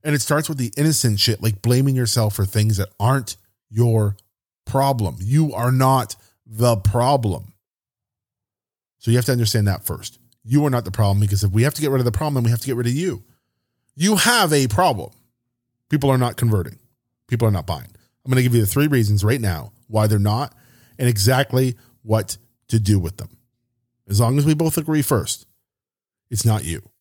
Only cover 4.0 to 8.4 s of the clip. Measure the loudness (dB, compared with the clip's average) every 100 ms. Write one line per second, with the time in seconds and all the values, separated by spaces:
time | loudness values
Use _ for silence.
4 | 0 -4 _ _ _ _ -4 0 0 0
5 | -2 -4 -2 0 0 0 0 2 4 2
6 | 0 -12 _ _ _ 0 2 2 0 0
7 | 2 0 0 -4 -10 _ _ _ _ _
8 | _ _ _ _